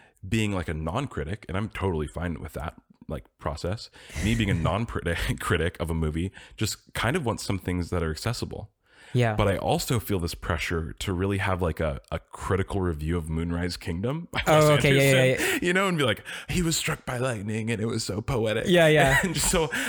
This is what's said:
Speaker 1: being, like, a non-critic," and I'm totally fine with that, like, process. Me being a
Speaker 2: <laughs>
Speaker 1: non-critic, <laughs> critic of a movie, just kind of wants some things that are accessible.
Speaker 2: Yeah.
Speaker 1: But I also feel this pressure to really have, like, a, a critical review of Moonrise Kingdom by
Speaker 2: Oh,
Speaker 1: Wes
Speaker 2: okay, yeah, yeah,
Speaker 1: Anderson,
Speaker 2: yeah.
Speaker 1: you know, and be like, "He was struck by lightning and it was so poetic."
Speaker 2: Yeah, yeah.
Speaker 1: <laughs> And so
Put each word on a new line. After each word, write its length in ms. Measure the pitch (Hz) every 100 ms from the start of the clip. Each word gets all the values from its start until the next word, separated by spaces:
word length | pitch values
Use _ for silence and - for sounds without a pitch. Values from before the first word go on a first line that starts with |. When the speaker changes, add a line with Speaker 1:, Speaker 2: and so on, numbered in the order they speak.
| - _ 95
Speaker 1:
being, 240 | 113 107
like, 160 | 95 85
a 60 |
non-critic," 720 | 78 78 107 139 - 73 87 -
and 80 | 90
I'm 120 | 107
totally 380 | - 98 80 76
fine 320 | - 87 80
with 120 | 78
that, 220 | - 71 - - - -
like, 180 | 76 - _
process. 500 | - 73 85 90 - - - -
Me 120 | 87 117
being 140 | 104
a 40 |
Speaker 2:
<laughs> 160 | 87 80
Speaker 1:
non-critic, 460 | 92 117 - - 82 -
<laughs> 100 | -
critic 380 | - - 85 -
of 100 | 82
a 40 | 82
movie, 360 | 80 78 92 - - -
just 360 | - - _
kind 220 | - 110 170
of 100 | 120
wants 180 | 104
some 160 | - 98
things 300 | - 90 82
that 140 | 90
are 80 | 82
accessible. 600 | 78 - 117 - - - _ _ _ -
Speaker 2:
Yeah. 220 | 123 117 107
Speaker 1:
But 120 | 104
I 80 | 95
also 420 | - 156 - 120
feel 180 | - 98
this 140 | 82 -
pressure 580 | - 80 - 85 80 -
to 140 | -
really 240 | 90 98 98
have, 240 | 95 92
like, 180 | 87 78
a, 220 | 80 69 -
a 80 | 82
critical 640 | - - - 95 95 101
review 340 | 90 76 78 87
of 120 | 78
Moonrise 480 | 80 85 85 90 -
Kingdom 500 | - 85 113 151 170
by 100 | - -
Speaker 2:
Oh, 220 | 156 151
Speaker 1:
Wes 80 | 147
Speaker 2:
okay, 160 | 147 139
yeah, 60 |
yeah, 200 | 139 131
Speaker 1:
Anderson, 260 | 131 131 370
Speaker 2:
yeah. 60 | 359 175
Speaker 1:
you 60 |
know, 140 | 180 196
and 100 | 175
be 60 |
like, 200 | 131 101 - - -
"He 120 | 160
was 120 | 165 156
struck 300 | - 147 -
by 120 | 123
lightning 520 | 131 113 101 110 110
and 80 | 113
it 40 | 113
was 180 | 117
so 160 | - 101
poetic." 440 | - 131 110 110 202
Speaker 2:
Yeah, 200 | 175 160
yeah. 320 | 151 135 139
Speaker 1:
<laughs> 40 |
And 140 | 190 160
so 320 | - 185 156 240